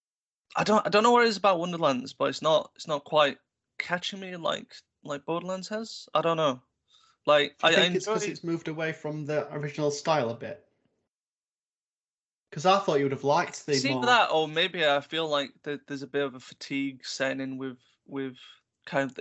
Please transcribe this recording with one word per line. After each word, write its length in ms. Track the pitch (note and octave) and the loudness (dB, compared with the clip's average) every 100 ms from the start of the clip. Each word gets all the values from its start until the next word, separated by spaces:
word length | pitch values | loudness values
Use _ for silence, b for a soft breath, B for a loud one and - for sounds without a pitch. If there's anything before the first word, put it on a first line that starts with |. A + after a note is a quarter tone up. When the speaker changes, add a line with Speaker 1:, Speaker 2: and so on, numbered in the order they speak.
| _ _ _ _ _ | _ _ _ _ _
Speaker 1:
I 100 | - | -2
don't, 220 | E3+ G#3+ - | 2 2 4
I 40 | |
don't 120 | G#3 | 4
know 80 | A#3 | 6
what 120 | A#3+ | 6
it 40 | A#3 | 4
is 80 | F#3+ | 4
about 200 | G3+ F3 | 2 2
Wonderlands, 540 | F3+ E3+ D#3 B2+ - | 0 0 2 0 -4
but 140 | - C#3 | -4 -4
it's 140 | C3+ | 0
not, 280 | D#3 D#3 - - | 2 2 2 -8
it's 100 | - | -6
not 180 | D3 | -6
quite 340 | - D#3 C#3+ - _ _ _ - | 0 2 2 0 _ _ _ -12
catching 420 | - F3 - G3 | -6 -4 -4 -10
me 160 | F#3+ F3+ | -12 -6
like, 400 | D#3 - - - - _ | -4 -4 -6 -20 -20 _
like 220 | D3+ C#3+ | -10 -8
Borderlands 440 | - E3+ F3 F#3 F#3 | -6 -6 -6 -8 -8
has. 400 | G#3+ A3+ - - | -10 -10 -14 -4
I 60 | D#3 | 0
don't 160 | E3 D#3+ | 2 2
know. 260 | D3+ B2+ _ _ _ b b b | 2 0 _ _ _ b b b
Like, 320 | - D3 D3 - | 4 4 4 0
Speaker 2:
Do 100 | E3 | 4
you 40 | |
Speaker 1:
I, 40 | E3 | 4
I 80 | |
Speaker 2:
think 100 | E3+ | 4
it's 120 | F3+ G3+ | 2 -2
'cause 160 | A3 | -2
Speaker 1:
enjoy 60 | G3+ | -2
Speaker 2:
it's 120 | - | -6
moved 220 | E3+ E3 E3 | -4 -4 -4
away 240 | D#3 D#3+ | -4 -6
from 320 | D#3 D3+ D3+ D3 | -6 -8 -6 -4
the 260 | D3+ D3 | -2 -2
original 360 | D3+ D3 D#3 D3 | -6 -6 -2 -2
style 380 | D3 - D3+ A#2 | 0 0 0 0
a 40 | A2+ | -4
bit? 300 | A2 - _ _ _ _ _ _ _ _ _ _ _ _ _ _ _ _ _ _ _ | -10 -12 _ _ _ _ _ _ _ _ _ _ _ _ _ _ _ _ _ _ _
'Cause 160 | - F3+ | 0 4
I 140 | G3 | 4
thought 160 | G3 D3 | 4 2
you 60 | |
would 80 | C#3 | 0
have 120 | C3 | 0
liked 400 | C#3 D#3 E3+ - | 0 0 0 -6
the 80 | - | -2
Speaker 1:
It's 120 | C#3 | 0
either 100 | C4+ | 0
Speaker 2:
more 120 | - A#3+ | 0 4
Speaker 1:
that, 240 | A#3+ F#3+ | 4 4
or 160 | D#3+ D#3 | 2 0
maybe 360 | D#3 F3+ F3+ | 0 -2 0
I 160 | D3+ C#3+ | 2 2
feel 260 | - D#3+ D#3+ | 0 -4 -2
like 240 | C#3+ C3+ - | -2 -4 -8
that 240 | D3 C#3+ - | -10 -10 -10
there's 160 | C#3+ | -10
a 40 | C#3 | -6
bit 140 | C#3+ | -4
of 100 | C#3+ | -4
a 60 | B2+ | -6
fatigue 680 | - - - C#3 C#3 C3 - | -18 -18 -8 -6 -6 -8 -12
setting 340 | - C3+ C3+ | -4 -4 -4
in 160 | C3+ C3 | -8 -8
with, 200 | C3 B2+ _ _ - | -10 -10 _ _ -12
with 300 | C#3 C3+ B2+ - - _ _ | -8 -8 -10 -20 -20 _ _
kind 260 | - C#3+ C3+ | -4 -2 -2
of, 80 | - | -4